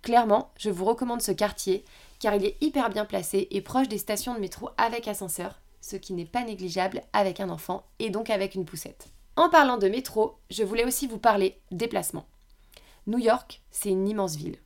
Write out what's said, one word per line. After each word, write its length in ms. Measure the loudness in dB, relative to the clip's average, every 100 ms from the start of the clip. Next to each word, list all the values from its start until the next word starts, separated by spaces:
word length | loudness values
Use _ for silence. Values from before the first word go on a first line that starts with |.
Clairement, 480 | 6 4 6 2 2 -6
je 140 | -4
vous 140 | 0
recommande 380 | 0 0 -2 -2
ce 100 | -2
quartier 520 | 0 -2 -2 -2 -2 -4 -20 -20 -4
car 160 | 0
il 100 | 2
est 120 | 0 -2
hyper 300 | -2 0 0
bien 140 | -2
placé 420 | -4 -4 -2 -2 -2
et 100 | -6
proche 280 | -2 0 0
des 100 | -2
stations 360 | -4 -4 -4
de 60 | -6
métro 300 | -6 -8 -8 0
avec 280 | 0 0 -6
ascenseur, 540 | -6 -6 -6 -8 -12 -20 _
ce 140 | -12 -12
qui 180 | -8
n'est 100 | -8
pas 180 | -4 -4
négligeable 600 | -4 -8 -6 -2 -2 -4 0
avec 260 | 2 2 0
un 120 | -6
enfant 340 | -6 -6 -8 -8 _
et 120 | -4
donc 200 | -2 -2
avec 240 | 0 0
une 100 | -4
poussette. 460 | -8 -10 -14 -16 -20 -20 -6 4
En 140 | 8
parlant 260 | 8 8 4
de 120 | 2
métro, 500 | 0 -2 0 0 -2 _
je 140 | -4
voulais 220 | -2 2 0
aussi 200 | 0 -4
vous 120 | 2
parler 420 | 4 4 2 -2 _
déplacement. 560 | -6 -2 -2 -4 -10 -14 _ _ -20 -20 -20 -20 -12 -4
New 120 | 2
York, 440 | 4 2 -2 -20 -14
c'est 200 | -6 -2
une 180 | 0 0
immense 280 | 0 -2 -4
ville. 200 | -8 -12